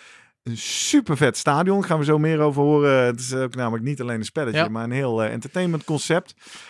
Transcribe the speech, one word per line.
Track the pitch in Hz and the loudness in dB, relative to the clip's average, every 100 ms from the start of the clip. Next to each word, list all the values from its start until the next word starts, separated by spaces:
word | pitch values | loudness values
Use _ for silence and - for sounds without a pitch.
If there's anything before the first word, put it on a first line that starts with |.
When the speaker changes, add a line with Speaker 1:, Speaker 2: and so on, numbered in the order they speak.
| - - _ _ | -20 -20 _ _
Speaker 1:
Een | - 113 | -10 -8
supervet | - - - 302 226 143 139 113 | -6 -6 2 2 2 2 2 2
stadion, | - 147 180 196 | 0 2 2 2
gaan | 185 160 | 2 0
we | 147 | 2
zo | 151 | 2
meer | 151 160 | 2 2
over | 151 143 | 2 2
horen. | 143 151 143 135 123 | 4 4 4 4 2
Het | 120 | 0
is | 123 | -4
ook | 131 131 120 | -4 -4 -4
namelijk | 120 113 | -4 -2
niet | 120 143 | -4 -6
alleen | 120 117 | -6 -6
een | 107 | -6
spelletje, | - 135 113 | -4 -2 0
Speaker 2:
Ja. | 156 | -2
Speaker 1:
maar | 110 | -4
een | 113 | -4
heel, | 123 139 110 | -2 -2 0
eh, | 110 | -2
entertainmentconcept. | 117 135 180 180 160 - 151 - 165 - - - - - | -4 -6 -4 -2 -2 -2 -4 0 -2 -2 -16 -20 -20 -20